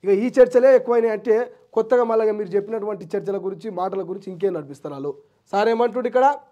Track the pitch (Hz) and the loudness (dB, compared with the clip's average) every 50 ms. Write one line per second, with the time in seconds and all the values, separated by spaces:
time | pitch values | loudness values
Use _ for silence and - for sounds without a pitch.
0 | - 190 196 196 226 254 240 269 254 247 254 247 247 269 262 247 254 240 240 233 | 2 2 0 2 0 0 4 4 4 6 6 4 6 6 6 6 4 2 0 2
1 | 226 226 214 202 202 240 214 226 247 240 - _ _ _ - 226 220 220 254 247 | 2 0 -2 -2 0 0 0 0 0 -4 -10 _ _ _ -4 -4 0 2 2 2
2 | 240 226 226 220 220 214 214 208 208 180 180 202 202 214 226 220 202 214 208 180 | 2 2 0 0 0 0 -2 -2 -6 -2 -4 -4 -4 -2 -8 -6 -6 -6 -8 -8
3 | 180 160 - 202 165 196 196 196 175 190 185 165 208 220 190 175 185 190 190 196 | -8 -6 -6 -6 -4 -4 -6 -4 -6 -8 -8 -8 -12 -10 -8 -6 -6 -6 -6 -6
4 | 185 170 190 196 196 190 185 165 196 196 180 160 147 139 143 - - 151 143 135 | -8 -8 -10 -12 -12 -14 -8 -4 -2 -2 -2 -4 -10 -12 -18 -16 -14 -12 -12 -8
5 | 139 143 135 - _ _ _ _ _ _ - 202 208 226 233 226 240 240 - 254 | -8 -8 -10 -10 _ _ _ _ _ _ -2 0 2 2 2 2 0 -2 -2 -4
6 | 240 247 233 254 262 277 285 277 - _ | -6 0 2 4 4 4 2 0 -12 _